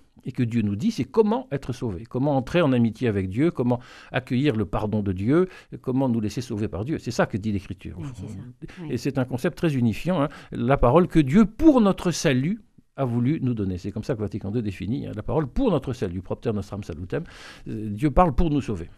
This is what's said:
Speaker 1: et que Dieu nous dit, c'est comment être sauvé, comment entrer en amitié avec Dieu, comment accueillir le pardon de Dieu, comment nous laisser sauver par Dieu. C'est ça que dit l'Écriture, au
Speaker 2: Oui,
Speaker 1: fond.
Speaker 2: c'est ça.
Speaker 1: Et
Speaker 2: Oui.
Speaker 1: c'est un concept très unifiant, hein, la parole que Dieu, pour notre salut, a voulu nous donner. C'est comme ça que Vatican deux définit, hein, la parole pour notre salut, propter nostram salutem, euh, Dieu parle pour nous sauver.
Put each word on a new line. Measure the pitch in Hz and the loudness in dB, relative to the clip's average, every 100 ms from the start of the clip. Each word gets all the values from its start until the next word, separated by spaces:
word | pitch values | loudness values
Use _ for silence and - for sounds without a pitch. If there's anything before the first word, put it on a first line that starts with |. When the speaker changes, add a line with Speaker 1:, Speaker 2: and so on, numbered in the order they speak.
| _ - - | _ -16 -12
Speaker 1:
et | |
que | 127 | -2
Dieu | 120 117 | 0 2
nous | 107 101 | 0 0
dit, | 196 | -2
c'est | 220 | -2
comment | 120 - 214 233 262 | -2 2 2 2 -2
être | 143 - | -8 -6
sauvé, | 123 123 90 117 | -6 -4 -6 -6
comment | 127 143 139 | -2 0 0
entrer | 120 170 | 2 2
en | 160 | 4
amitié | 127 117 104 123 | 4 4 2 0
avec | 101 92 | 0 -2
Dieu, | 95 160 | 0 0
comment | 170 123 120 - - - | 2 0 0 -4 -20 -6
accueillir | - 127 123 147 110 | -6 -2 0 2 2
le | |
pardon | 98 117 104 107 | 0 -2 -2 -2
de | 101 | -2
Dieu, | 92 101 156 180 - - 131 | -2 2 2 2 -4 -18 -12
comment | - 131 135 | -4 -2 0
nous | 117 | 0
laisser | 104 - | -2 -6
sauver | 120 107 104 | -6 -4 -4
par | - 117 | -4 -6
Dieu. | 151 | -6
C'est | - | -6
ça | - 180 | -2 -2
que | 107 | 0
dit | 107 | -2
l'Écriture, | 101 - - - 85 | -4 -6 -14 -12 -12
au | |
Speaker 2:
Oui, | 147 | -12
Speaker 1:
fond. | 117 98 | -12 -12
Speaker 2:
c'est | 98 117 123 160 | -12 -16 -16 -18
ça. | - 160 | -14 -8
Speaker 1:
Et | |
Speaker 2:
Oui. | 127 | -4
Speaker 1:
c'est | 143 135 | -4 -2
un | 123 | -2
concept | 123 180 - | -2 -4 -2
très | 170 | -2
unifiant, | 139 120 101 156 180 | 2 0 0 -2 0
hein, | 147 - - | -2 -4 -12
la | - 117 139 | -4 0 4
parole | 123 147 180 | 6 6 6
que | 165 | 4
Dieu, | 139 165 | 4 6
pour | 226 - 320 262 | 4 6 6 8
notre | 208 185 185 | 6 2 0
salut, | 156 165 127 143 226 _ _ _ - | 0 2 2 0 -4 _ _ _ -4
a | |
voulu | 131 117 120 131 | -2 0 0 0
nous | 127 | -2
donner. | 117 98 90 | -2 -2 -2
C'est | 104 | -6
comme | 101 | -8
ça | - | -6
que | 123 | -4
Vatican | 104 107 98 | -4 -6 -4
deux | 110 | -4
définit, | 107 95 92 135 104 | -4 -6 -6 -6 -6
hein, | |
la | 104 | -8
parole | 104 120 143 | -4 -2 -2
pour | - 269 | 0 2
notre | 160 135 | 0 -2
salut, | 127 101 87 | -4 -4 -6
propter | 92 110 - | -6 -6 -4
nostram | 104 98 101 | -4 -6 -10
salutem, | 101 73 92 135 170 - - - - | -10 -10 -8 -8 -8 -16 -20 -18 -12
euh, | 113 107 | -8 -8
Dieu | 104 151 | -2 0
parle | 139 180 | 4 4
pour | 127 - | 4 2
nous | 143 | 2
sauver. | 120 101 80 | -2 -6 -8